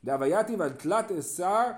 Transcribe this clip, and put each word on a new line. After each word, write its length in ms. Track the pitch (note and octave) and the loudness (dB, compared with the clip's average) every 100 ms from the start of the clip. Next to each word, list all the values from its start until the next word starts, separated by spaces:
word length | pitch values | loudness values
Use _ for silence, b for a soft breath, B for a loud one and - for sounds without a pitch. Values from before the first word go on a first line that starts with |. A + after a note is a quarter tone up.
"דהווייתיב 580 | A#2+ C3+ C3+ F#3+ A3 A3 | -4 0 2 2 2 0
על 80 | D3+ | -2
תלת 420 | B2+ D3+ G#3+ G#3+ | -2 0 0 0
אסר 600 | F3+ C3+ - F3+ G#3+ A#3+ | -4 -6 -4 0 2 2